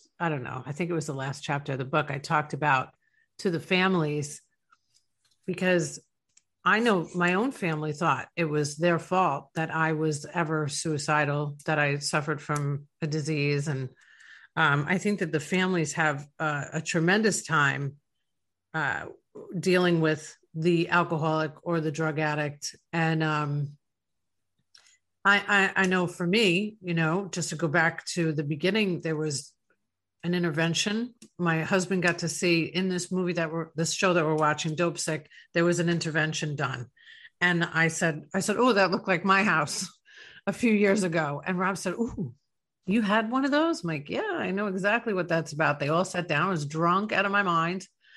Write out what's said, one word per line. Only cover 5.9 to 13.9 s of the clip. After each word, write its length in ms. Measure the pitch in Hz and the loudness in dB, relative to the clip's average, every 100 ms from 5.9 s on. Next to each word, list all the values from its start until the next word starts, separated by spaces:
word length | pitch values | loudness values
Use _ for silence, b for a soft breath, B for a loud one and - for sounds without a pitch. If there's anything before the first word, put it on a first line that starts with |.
| - - _ _ _ _ _ | -6 -18 _ _ _ _ _
I 160 | 175 208 | 2 4
know 280 | 240 190 156 | 4 2 0
my 200 | 180 175 | 0 2
own 180 | 185 254 | 2 0
family 400 | 262 180 156 151 | -2 -4 -2 -4
thought 360 | 147 165 127 - - | 0 2 0 -2 -4
it 80 | |
was 320 | 165 151 147 147 | 0 0 -2 0
their 220 | 175 165 | 2 2
fault 500 | - 185 180 139 - | 0 2 2 0 -6
that 200 | - 160 | -6 -4
I 180 | 160 160 | 0 0
was 340 | 156 156 147 - | 2 0 -2 -4
ever 340 | 180 160 156 147 | -4 -2 0 -2
suicidal, 880 | - 165 151 147 151 143 147 147 147 | -4 -4 -4 0 2 2 0 -2 -6
that 140 | - 156 | -2 2
I 200 | 143 143 | 2 0
suffered 440 | 147 156 147 143 | -2 -2 -2 -6
from 460 | - 147 143 139 - _ | -4 -2 -2 -4 -8 _
a 60 | 156 | -4
disease. 640 | 156 143 151 143 143 147 | -2 -2 0 0 0 -2
And, 200 | 135 131 | -4 -6